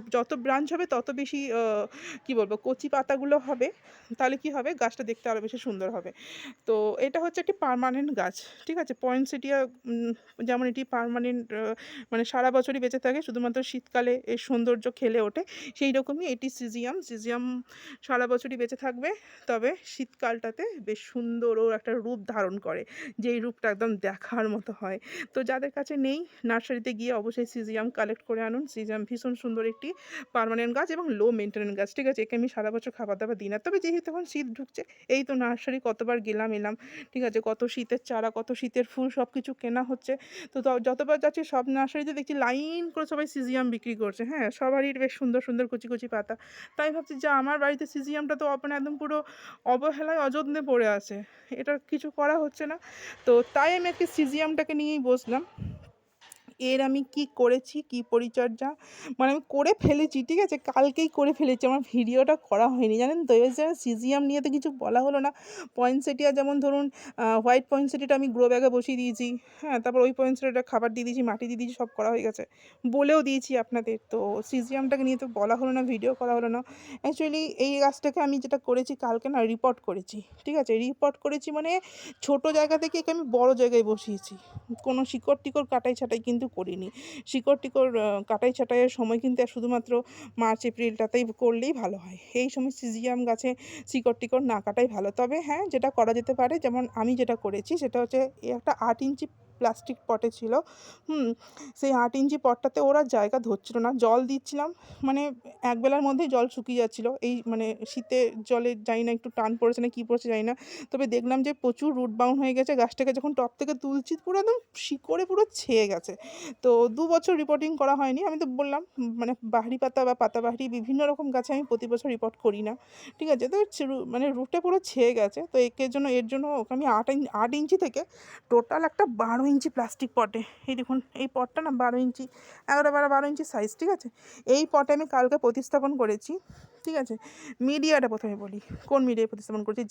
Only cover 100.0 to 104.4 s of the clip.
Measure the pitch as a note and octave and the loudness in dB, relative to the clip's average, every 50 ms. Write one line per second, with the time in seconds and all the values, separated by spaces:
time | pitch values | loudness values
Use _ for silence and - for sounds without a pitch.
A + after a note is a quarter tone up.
100 | _ - A3+ G#3+ - A3+ - - A#3 A3 A#3+ D4+ D#4+ - - - - - - _ | _ -2 0 0 0 -4 -4 -4 -4 0 0 0 0 -2 -14 -20 -20 -20 -20 _
101 | - - D#4 D4 B3+ A#3 A#3 _ - - - - D4+ C4+ - - C#4 C#4 C4 A#3+ | -8 -4 -2 0 0 0 -2 _ -10 -20 -20 -20 -20 -20 -10 -2 0 2 4 4
102 | A#3+ A#3+ A#3+ C4+ C4+ C#4+ D4 C#4 - C4 A#3+ - - C4 - D4 C#4+ C4+ C#4+ D4+ | 2 2 2 2 2 2 2 2 2 2 2 2 0 -2 0 4 4 6 6 6
103 | D4 B3 C4+ A3 G#3 G#3+ C4 C4 A3+ A3+ G3+ G3 _ - A#3 A#3 A3+ B3 C4+ A#3+ | 4 4 2 2 2 2 0 -2 0 -2 -4 -4 _ -6 -2 0 0 0 2 4
104 | A#3+ A3 A#3 B3+ C4 B3 C4+ C4 | 4 6 6 4 4 0 -4 -4